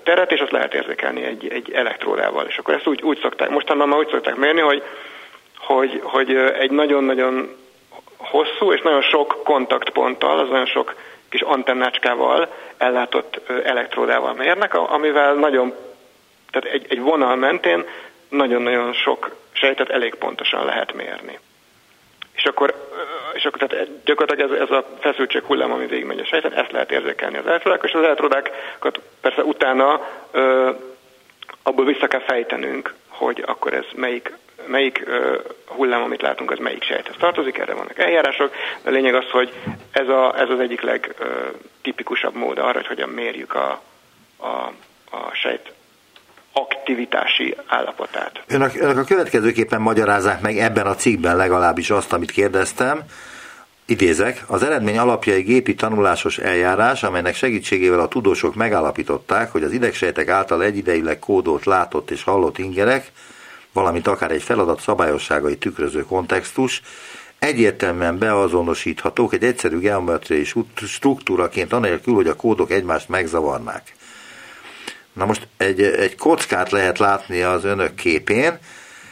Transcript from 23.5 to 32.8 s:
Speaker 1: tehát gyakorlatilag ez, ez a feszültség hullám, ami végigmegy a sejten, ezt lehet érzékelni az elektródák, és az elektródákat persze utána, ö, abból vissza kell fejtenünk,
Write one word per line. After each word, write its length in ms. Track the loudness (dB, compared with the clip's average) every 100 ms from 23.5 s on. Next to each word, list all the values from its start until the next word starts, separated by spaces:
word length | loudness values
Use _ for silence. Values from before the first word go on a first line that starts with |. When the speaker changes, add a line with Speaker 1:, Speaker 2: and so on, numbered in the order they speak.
| -2 -4
Speaker 1:
tehát 360 | -2 -6 -4
gyakorlatilag 480 | -2 0 2 0 0
ez, 80 | 0
ez 100 | 2
a 160 | 0 0 -4
feszültség 420 | -2 0 -2 -2
hullám, 300 | 0 0 0
ami 140 | -2 -2
végigmegy 340 | -4 -4 -6
a 40 |
sejten, 280 | -2 -2 0
ezt 200 | -2 -2
lehet 200 | -2 -2
érzékelni 440 | -2 -2 -4 -6 -4
az 100 | -2
elektródák, 360 | 0 2 0
és 100 | 0
az 100 | 2
elektródákat 1000 | 2 4 4 2 0 -8 -12 -4 -4 -4 -16 -2
persze 220 | -2 2
utána, 640 | 0 2 2 4 4 2 -2 -14 -4
ö, 400 | 2 4 4 2 -2 -12 -20 _ _ _ -20 -20 -6
abból 220 | -2 2
vissza 220 | 2 2 0
kell 140 | 0
fejtenünk, 760 | 0 -2 -2 -4 -4 -6